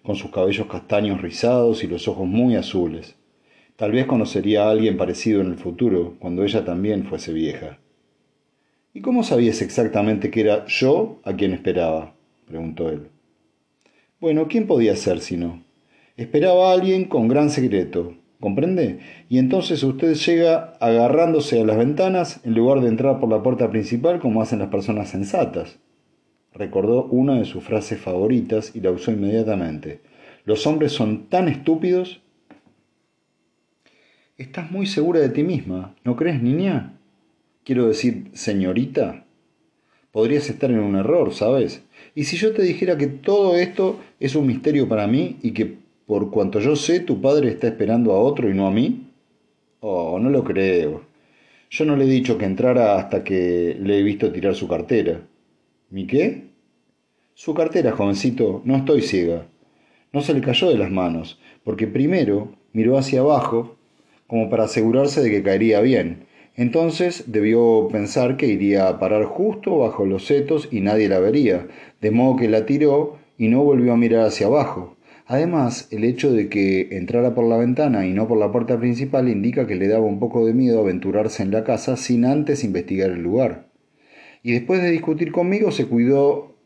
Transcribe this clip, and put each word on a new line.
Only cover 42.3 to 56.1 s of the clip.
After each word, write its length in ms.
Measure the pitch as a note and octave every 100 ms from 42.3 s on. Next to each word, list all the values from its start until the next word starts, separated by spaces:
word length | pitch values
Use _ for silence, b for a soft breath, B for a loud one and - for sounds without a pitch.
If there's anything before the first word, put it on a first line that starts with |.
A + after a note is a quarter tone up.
| E3+
yo 160 | A3
te 100 | G#3+
dijera 340 | F3+ - F3+ D#3
que 120 | C#3+
todo 480 | C3+ - G3+ F#3+ F3
esto 420 | F3+ - F#3+ A3 B -
es 160 | C3+ D3
un 100 | C3+
misterio 420 | B2 D3+ D3 B2
para 200 | G#2+ G#2
mí 300 | C3 F3 -
y 80 | A2
que, 240 | G#2 G#2 - _ _ -
por 240 | G2+ G2+
cuanto 300 | A2 F#2+ G#2
yo 160 | A#2 D3
sé, 240 | - F3
tu 200 | F3 G2+
padre 280 | C3+ D3 B2+
está 180 | - A#2
esperando 460 | A2+ G#2+ A#2 A2+
a 80 | F#2+
otro 280 | C3 D3 A2+
y 60 |
no 140 | G2 G2
a 20 |
mí?" 400 | G#2 E3 A#3+ - _ _ _ _ _ _ _
"Oh, 400 | G#2+ F2+ E2 F#2
no 100 | B2+
lo 140 | C3+
creo. 580 | - F#2+ F#2+ F2 D2+ D2+ - b b b b b b
Yo 160 | -
no 120 | D#3 C#3
le 80 |
he 40 | C3+
dicho 300 | C3 B2 -
que 60 |
entrara 520 | G2 F#2+ B2+ B2 A2 G2
hasta 280 | - F#2+
que 520 | - F#2+ F2+ F2 E2+ -
le 180 | G2 G2+
he 40 |
visto 260 | G2+ G2+ G#2+
tirar 240 | F2 G2
su 140 | F2+ F2
cartera." 540 | E2+ - A#2 F2 E2+ - _ _ _ _ _ _
"¿Mi 160 | F#2+
qué?" 420 | F2